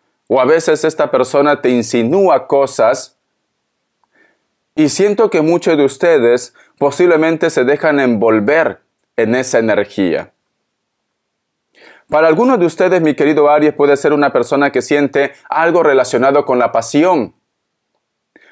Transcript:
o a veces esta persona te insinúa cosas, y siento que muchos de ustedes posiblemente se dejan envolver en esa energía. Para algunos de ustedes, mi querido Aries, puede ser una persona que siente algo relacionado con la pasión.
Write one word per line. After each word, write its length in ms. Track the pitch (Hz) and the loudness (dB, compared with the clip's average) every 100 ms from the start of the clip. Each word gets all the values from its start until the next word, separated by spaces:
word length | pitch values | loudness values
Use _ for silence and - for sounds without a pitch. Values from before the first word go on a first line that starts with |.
| _ _ - | _ _ -4
o 140 | 131 | 0
a 40 | 127 | 2
veces 380 | 160 160 151 | 0 0 -2
esta 260 | 160 156 147 | -2 -2 -2
persona 520 | 127 123 143 147 143 | -2 -2 0 0 0
te 80 | 127 | 0
insinúa 760 | 123 113 120 113 185 185 139 - | -2 -2 -2 0 0 2 0 0
cosas, 680 | 139 135 - 113 135 - _ _ _ _ _ _ _ _ _ _ _ _ _ _ _ _ 151 | -2 -2 0 0 0 -8 _ _ _ _ _ _ _ _ _ _ _ _ _ _ _ _ -2
y 140 | 147 | -2
siento 400 | - 202 202 214 | 0 0 2 0
que 120 | 175 | 0
muchos 360 | 156 175 - 151 | 0 0 0 0
de 80 | 139 | 0
ustedes 680 | - 170 151 117 120 - _ _ - | 0 0 2 2 0 -2 _ _ -4
posiblemente 720 | 143 - 180 160 160 160 165 | -4 2 2 2 0 0 -2
se 140 | 143 | 0
dejan 360 | 127 147 160 143 | 0 0 0 0
envolver 840 | 127 110 113 110 104 120 117 - _ _ _ - | 0 0 0 0 0 0 -2 -6 _ _ _ -4
en 180 | 110 | -2
esa 260 | 127 127 120 | -2 -2 -2
energía. 760 | 113 104 98 - 92 73 87 _ _ _ _ _ _ _ _ _ _ _ _ _ _ _ - - - | 0 -2 -2 -4 -2 -2 -8 _ _ _ _ _ _ _ _ _ _ _ _ _ _ _ -20 -20 -4
Para 180 | 151 160 | 0 2
algunos 320 | 160 247 240 | 2 2 2
de 60 | 170 | 0
ustedes, 360 | - 185 180 | 0 0 2
mi 140 | 156 135 | 0 0
querido 340 | 147 151 147 | 0 2 2
Aries, 240 | 151 151 | 2 0
puede 240 | - 143 139 | 0 0 2
ser 160 | 151 | 0
una 180 | 147 143 | 0 0
persona 400 | 127 120 143 143 | 0 -2 -2 0
que 100 | 131 | -2
siente 520 | - 147 143 139 139 - - | -2 -2 0 -2 -4 -6 -8
algo 320 | 156 170 175 | -2 0 2
relacionado 640 | 156 135 120 - 135 143 135 | 2 2 0 0 0 0 0
con 140 | 123 | -2
la 120 | 117 | 0
pasión. 640 | 113 113 143 180 165 98 _ _ _ _ _ _ _ _ _ _ _ _ | -2 -2 -2 0 0 -4 _ _ _ _ _ _ _ _ _ _ _ _